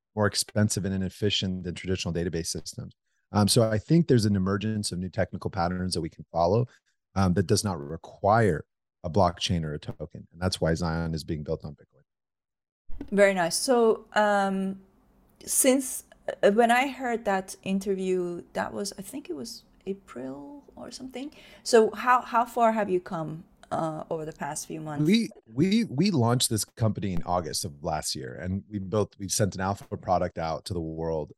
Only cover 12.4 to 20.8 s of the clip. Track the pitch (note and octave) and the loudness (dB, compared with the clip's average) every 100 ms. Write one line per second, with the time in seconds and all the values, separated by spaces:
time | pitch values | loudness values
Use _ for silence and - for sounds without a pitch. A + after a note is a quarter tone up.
12.4 | _ _ _ _ - - - G3 G3 F#3+ | _ _ _ _ -8 -8 -2 4 6 4
13.4 | E3+ - - A#3+ A3+ - - - G#3 G3+ | 0 0 2 4 4 2 0 2 2 2
14.4 | G3 F#3+ F#3+ F#3+ - _ _ _ _ _ | 2 0 -4 -6 -14 _ _ _ _ _
15.4 | - - C4+ C4+ C4 - - _ - - | -4 2 4 4 0 -10 -14 _ -10 2
16.4 | G3 G#3 A#3 A#3+ C#4 B3+ C4 A3+ A3 G3 | 4 6 4 4 0 -4 -4 -2 0 -2
17.4 | F#3+ - F#3+ F#3+ G3+ F#3+ F#3 F#3 F3 F3 | -4 -10 -4 -2 0 -2 0 0 -2 -6
18.4 | - F#3+ G3+ A3 G3+ - F#3+ C4+ - D4+ | -8 -6 -4 -6 -8 -10 -12 -12 -10 -10
19.4 | A#3 - - _ - G3 - A#3+ C4 C#4 | -10 -14 -20 _ -12 -10 -12 -12 -12 -12
20.4 | C#4+ C#4+ - - | -16 -20 -20 -18